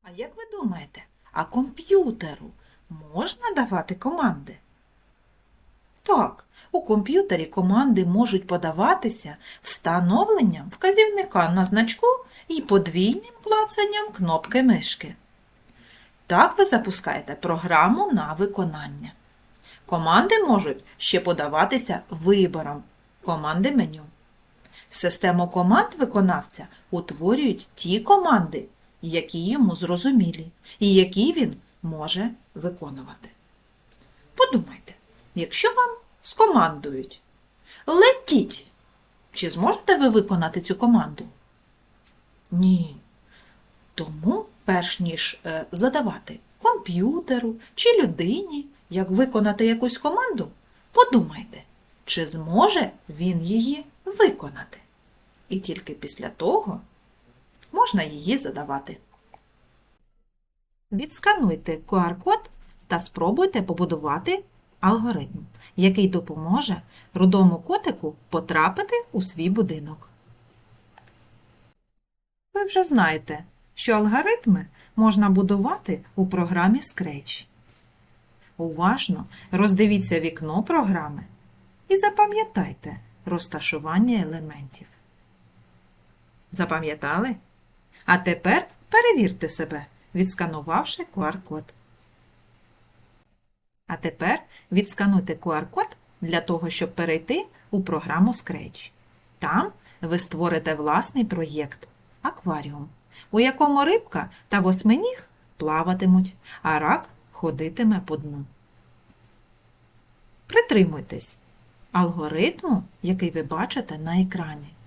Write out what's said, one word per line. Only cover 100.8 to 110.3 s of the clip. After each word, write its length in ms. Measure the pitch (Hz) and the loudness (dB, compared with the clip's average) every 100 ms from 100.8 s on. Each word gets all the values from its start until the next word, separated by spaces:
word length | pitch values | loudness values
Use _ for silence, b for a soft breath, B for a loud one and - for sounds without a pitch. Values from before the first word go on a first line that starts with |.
| 151 156 214 269 | 0 0 0 -2
проєкт — 640 | 226 180 160 147 147 - - _ _ _ | -2 -2 -6 -8 -10 -12 -20 _ _ _
акваріум, 640 | 285 - 185 156 139 143 143 - _ B B | -8 -6 -6 -6 -8 -14 -16 -18 _ B B
у 100 | 214 | 2
якому 440 | 254 262 294 277 | 2 4 2 4
рибка 460 | 285 440 - 170 185 b _ | 2 0 -2 -8 -10 b _
та 120 | 202 | 0
восьминіг 680 | 185 185 214 247 453 508 - _ _ _ | 2 2 4 2 2 -6 -18 _ _ _
плаватимуть, 800 | 151 156 165 185 190 185 185 - B B | -4 -2 -2 0 4 4 4 -6 B B
а 160 | - 156 | -2 0
рак 300 | 151 180 - - _ | 2 0 -2 -20 _
ходитиме 680 | - 165 139 160 160 226 196 | -8 -6 -4 -8 0 2 2
по 160 | 185 151 | -2 -8
дну. 280 | 147 143 143 _ _ _ _ _ _ _ _ _ _ _ _ _ _ _ _ _ _ | -8 -12 -14 _ _ _ _ _ _ _ _ _ _ _ _ _ _ _ _ _ _